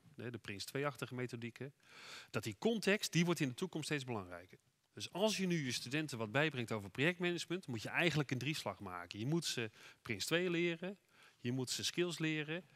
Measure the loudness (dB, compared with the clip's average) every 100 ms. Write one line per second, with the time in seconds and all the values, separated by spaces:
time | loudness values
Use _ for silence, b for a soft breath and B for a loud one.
0 | -16 -8 -6 -6 -6 -6 -4 0 0 -2
1 | -4 -2 -4 -4 -6 -6 -10 -12 B B
2 | B B B -4 -4 2 2 4 4 4
3 | 4 6 6 4 2 0 -4 -2 0 -2
4 | 0 -4 -4 -10 -14 -20 _ _ _ -12
5 | -8 2 4 4 2 2 2 -2 0 -2
6 | 0 -2 0 4 4 2 -2 -2 -2 2
7 | 2 2 0 0 -2 -4 -4 -4 -2 2
8 | 2 2 2 0 0 -2 -2 -4 -6 -8
9 | -8 -4 0 0 0 -2 -4 B B B
10 | -6 -4 2 2 2 2 0 0 -6 -8
11 | _ B B B -2 -2 -2 -2 0 0
12 | 0 2 0 0 -2 -4 B